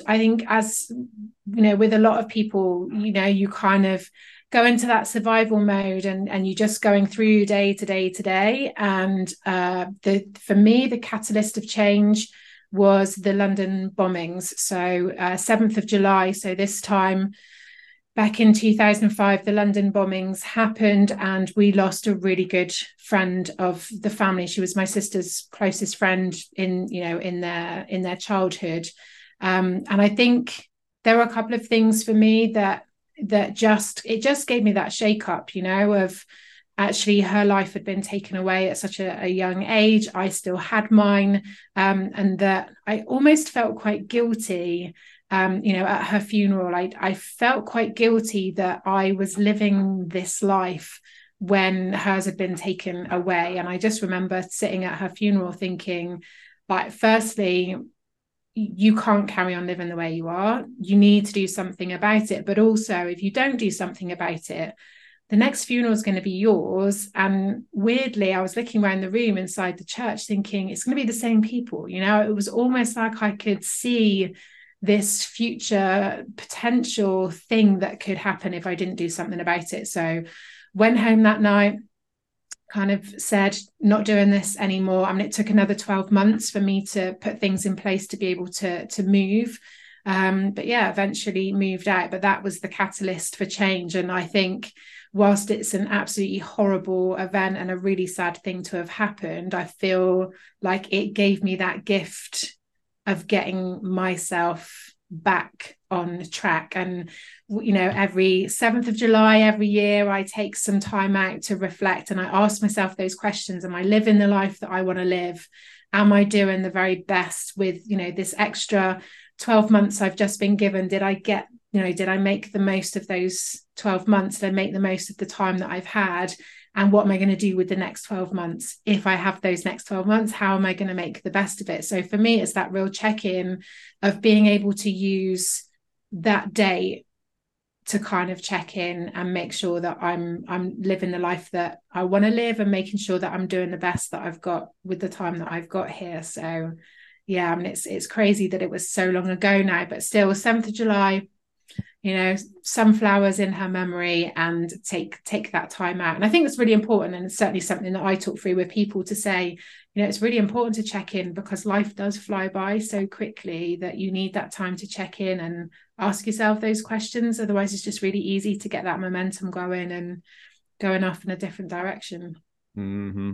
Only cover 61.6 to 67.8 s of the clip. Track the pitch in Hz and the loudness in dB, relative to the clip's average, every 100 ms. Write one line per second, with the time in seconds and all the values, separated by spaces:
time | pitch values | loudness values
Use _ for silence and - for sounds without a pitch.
61.6 | 185 185 180 180 208 214 214 190 - 202 | -8 -8 -8 -2 2 2 0 -4 -2 4
62.6 | 220 220 220 180 175 180 196 254 269 247 | 4 4 -2 -4 -4 -4 -4 0 -2 0
63.6 | 214 - 185 - 180 175 170 160 - 160 | -2 -2 -8 -8 -10 -6 -6 -6 -10 -8
64.6 | 165 - - - - _ _ 208 262 285 | -8 -12 -20 -20 -20 _ _ 4 4 0
65.6 | - 240 233 214 214 185 196 185 220 190 | -2 0 2 0 0 -2 -2 0 4 4
66.6 | 190 185 196 202 - - 196 196 196 - | 2 0 0 -2 -6 -2 2 2 0 -4
67.6 | - - | -8 -2